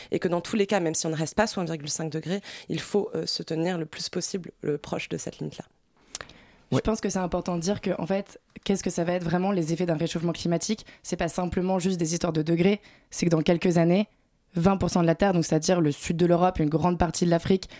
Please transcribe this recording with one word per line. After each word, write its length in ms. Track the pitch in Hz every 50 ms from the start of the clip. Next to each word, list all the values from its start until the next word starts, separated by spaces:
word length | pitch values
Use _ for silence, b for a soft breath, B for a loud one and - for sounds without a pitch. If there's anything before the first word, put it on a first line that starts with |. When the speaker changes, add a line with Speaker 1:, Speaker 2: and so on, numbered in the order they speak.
| B B
Speaker 1:
et 80 | - -
que 100 | - 175
dans 140 | 175 175
tous 140 | - - -
les 100 | 214 202
cas, 140 | - 214 185
même 140 | 170 156 160
si 120 | - -
on 40 | 165
ne 60 | 156
reste 180 | 151 160 - -
pas 120 | 214 220
sous 140 | 214 - 202
un 40 | 175
virgule 240 | 160 165 147 147 147
cinq 220 | - - 160 156
degré, 320 | 156 160 - 156 190 202 B B B B B B
il 120 | - 156
faut, 300 | - - - 202 - - -
euh, 100 | - 170
se 160 | - - -
tenir 360 | 165 - 160 160 165 185 185 165
le 80 | 156
plus 240 | - - - - -
possible, 400 | - 180 - - - 185 165 - - _ -
euh, 120 | 147 147
proche 320 | 151 - - 170 170 - -
de 80 | 165
cette 220 | 156 - - - -
limite-là. 260 | 151 147 - - - _ _ _ _ _ _ B B B B B B B B B B B B B B B
Speaker 2:
Je 40 | -
Speaker 3:
Ouais. 60 | -
Speaker 2:
pense 180 | - 214 220 -
que 80 | - 196
c'est 120 | - 190
important 340 | 180 165 - 175 - 190 175
de 60 | 170
dire 200 | 160 196 208 -
que, 100 | - 196 -
en 100 | - 175
fait, 340 | 151 196 196 196 - - - _ _ - - -
qu'est-ce 180 | - 196 180
que 80 | - 185
ça 140 | - 175 170
va 80 | 175
être 100 | 180 180
vraiment 300 | 170 165 175 180 185 202
les 200 | 202 175 160 156
effets 140 | 170 160 180
d'un 100 | 170 160
réchauffement 360 | 151 170 160 - 165 165 170
climatique ? 520 | 160 - - 170 170 165 - - 214 - - B B B B
C'est 120 | - 180
pas 120 | 170 175 156
simplement 500 | - 185 180 170 - 185 180 190 190 185
juste 180 | 165 190 185
des 160 | 170 170 160
histoires 200 | 170 170 - 175
de 100 | 156 156
degrés, 380 | 156 165 170 165 175 196 208 - b b b b b b
c'est 120 | - - 185
que 60 | 170
dans 100 | 165 160
quelques 360 | 151 180 175 170 - 180 160 175
années, 300 | 165 170 175 202 214 - _ _ _ _ _ _ _ _ -
vingt 200 | 175 165 196 196
pour 140 | 180 185 165
cent 100 | - 180
de 60 | 170
la 80 | 165 160
Terre, 180 | - 202 196
donc 120 | 180 170 156
c'est-à-dire 360 | - 160 156 156 - 185 175
le 120 | 156 147
sud 240 | 143 - - - 170
de 100 | 165 180
l'Europe, 320 | 170 170 165 180 185 - -
une 100 | 156 147
grande 300 | 160 151 180 180 175 165
partie 260 | 175 165 - - 180
de 60 | 170
l'Afrique, 380 | 165 165 - - 190 185 - - B